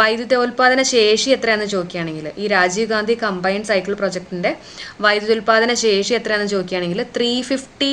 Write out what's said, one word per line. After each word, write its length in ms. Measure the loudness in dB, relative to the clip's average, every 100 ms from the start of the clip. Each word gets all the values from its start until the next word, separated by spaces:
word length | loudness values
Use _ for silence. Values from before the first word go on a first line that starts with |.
വൈദ്യുതോൽപാദന 840 | 2 0 0 0 0 2 4 4 2
ശേഷി 380 | 4 4 4 2 2
എത്രയാണെന്ന് 360 | 2 0 0
ചോദിക്കുകയാണെങ്കിൽ 540 | -4 -4 -6 -6 -6 -10 -6
ഈ 40 | 0
രാജീവ് 340 | 2 2 2 0
ഗാന്ധി 240 | 0 0 -2
കമ്പൈൻഡ് 440 | -2 -2 -2 -2 0
സൈക്കിൾ 240 | -2 -2 -2
പ്രോജക്റ്റിൻ്റെ 500 | -4 -4 -8 -4 -4 -4 -10 -18 -16 -2 0
വൈദ്യുതോൽപാദന 680 | 2 2 0 2 2 2 2
ശേഷി 320 | 2 2 2 -2
എത്രയാണെന്ന് 340 | 0 -2 0
ചോദിക്കുകയാണെങ്കിൽ 480 | -2 -2 -4 -2 -4 -4 -2
ത്രീ 160 | -2 -2 -2
ഫിഫ്റ്റി 400 | -4 -6 -4 0